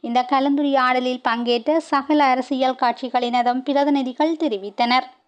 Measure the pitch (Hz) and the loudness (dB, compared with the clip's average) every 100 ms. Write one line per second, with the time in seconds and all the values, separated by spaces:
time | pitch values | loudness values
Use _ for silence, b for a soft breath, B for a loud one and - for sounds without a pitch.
0 | 240 240 254 277 277 285 285 277 254 254 | 0 -2 0 0 2 2 2 2 2 0
1 | 254 247 247 233 240 240 233 320 - 277 | -2 -4 -2 -2 0 -2 0 -2 0 -4
2 | 269 302 277 254 254 262 262 254 247 240 | 2 2 4 2 -2 -2 -2 0 -2 -2
3 | 254 247 240 240 240 254 262 277 285 285 | -4 -2 0 0 0 -2 0 0 2 0
4 | 262 247 302 320 311 208 202 202 240 254 | -2 -2 -2 0 -2 -4 -8 -4 0 0
5 | 254 _ | -2 _